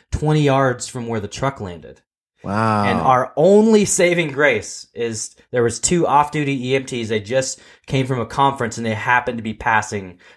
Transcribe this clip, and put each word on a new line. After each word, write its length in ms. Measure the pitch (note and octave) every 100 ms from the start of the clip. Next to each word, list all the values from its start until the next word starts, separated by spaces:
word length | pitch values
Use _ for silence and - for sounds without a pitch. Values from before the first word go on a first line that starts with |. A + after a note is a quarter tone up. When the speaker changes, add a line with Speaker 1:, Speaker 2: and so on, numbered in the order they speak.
| _
Speaker 1:
twenty 320 | - D3+ D3+
yards 440 | C#3+ C3+ C3+ A#2+ -
from 200 | B2+ A#2
where 140 | A2+
the 80 | G2+
truck 340 | - C3+ -
landed. 400 | G2+ E2+ C#2+ - _ _ _ _
Speaker 2:
Wow. 400 | F#2 G#2 A2+ G#2+
Speaker 1:
And 140 | G2+ F#2
our 340 | E2+ B2+ - -
only 480 | E3+ G#3 A3 G#3+
saving 480 | G3 - F3 F3 D#3+
grace 540 | C3 D3 A2 G2 - -
is 400 | - A#2 A2 - _ _
there 120 | B2
was 160 | A#2+ A2+
two 280 | - F3 D#3
off-duty 640 | C#3 D3 D#3 C#3+ C3+ B2+
E 60 |
M 120 | C3+ C3
Ts. 220 | B2 A2+
They 100 | A2
just 400 | G2 C3 C3 - - _ -
came 200 | C3+ B2+
from 140 | B2+
a 60 | A2
conference 500 | - C#3 C3+ A#2 A#2
and 80 | A#2
they 80 |
happened 420 | G#2+ B2+ B2 B2+ A#2
to 40 |
be 100 | A2
passing, 680 | G#2+ B2 A2 G2+ G#2 F#2 F2 _